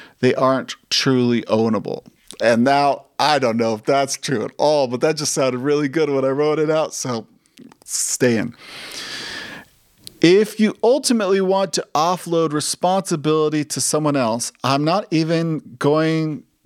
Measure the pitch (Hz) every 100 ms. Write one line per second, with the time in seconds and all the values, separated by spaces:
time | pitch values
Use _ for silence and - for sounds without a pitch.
0 | - _ 123 - 131 131 - - _ -
1 | 139 127 120 117 - 110 113 107 87 87
2 | - _ _ - 113 117 127 139 143 131
3 | - _ 135 147 127 113 113 110 123 139
4 | 135 - - 123 107 - 147 151 131 123
5 | 151 151 147 - 135 123 135 147 147 147
6 | 147 139 131 135 151 151 156 156 151 -
7 | 135 117 107 _ _ - - - - -
8 | - - 127 113 98 - - - - -
9 | - - - - - - - _ _ _
10 | - - 160 190 208 - 214 - 226 285
11 | 269 233 190 196 190 190 190 - - 143
12 | 165 180 - 165 160 147 - - 180 190
13 | 185 165 147 156 151 151 147 - - 151
14 | 151 143 120 117 - - 123 139 151 190
15 | 208 160 160 165 165 156 - 120 143 156
16 | 160 160 156 147 - _